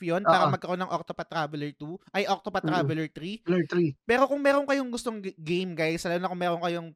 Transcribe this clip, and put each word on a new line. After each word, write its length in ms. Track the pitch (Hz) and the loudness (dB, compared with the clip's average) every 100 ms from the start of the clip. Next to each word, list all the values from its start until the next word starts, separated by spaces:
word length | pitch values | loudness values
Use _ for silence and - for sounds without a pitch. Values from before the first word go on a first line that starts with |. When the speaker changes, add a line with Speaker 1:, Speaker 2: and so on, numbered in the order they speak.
Speaker 1:
yun 180 | 170 175 185 | -2 2 4
para 180 | 175 | 4
Speaker 2:
Oo. 80 | 147 | 4
Speaker 1:
magkaroon 300 | - 165 180 | 2 -2 -4
ng 100 | 185 | -2
Octopath 380 | 156 - 175 165 | -4 -6 -10 -6
Traveler 420 | 165 151 151 147 | -4 -4 -4 -8
two, 240 | - 151 185 _ | -8 -12 -12 _
ay, 160 | 196 196 | -2 0
Octopath 400 | 196 208 190 160 | -2 -2 -2 0
Speaker 2:
Mm. 40 | |
Speaker 1:
Traveler 340 | 180 143 160 156 | 2 2 0 -4
three. 260 | - 175 220 - | -8 -10 -8 0
Speaker 2:
Traveler 200 | 180 151 | 0 2
three. 240 | 180 160 - | 2 2 -2
Speaker 1:
Pero 240 | - 247 262 | 0 4 4
kung 160 | 285 | 4
meron 240 | 277 285 277 | 4 4 2
kayong 240 | 277 254 | 0 0
gustong 320 | 233 247 214 | -4 -6 -6
g-, 160 | 190 165 | -10 -8
game, 340 | 156 180 185 | -2 -2 -2
guys, 300 | 160 160 170 | -2 0 0
lalo 160 | 180 175 | -2 -2
na 120 | 180 | -2
kung 80 | 180 | -2
meron 180 | 175 170 | 0 0
kayong 300 | 175 170 165 | -2 -4 -8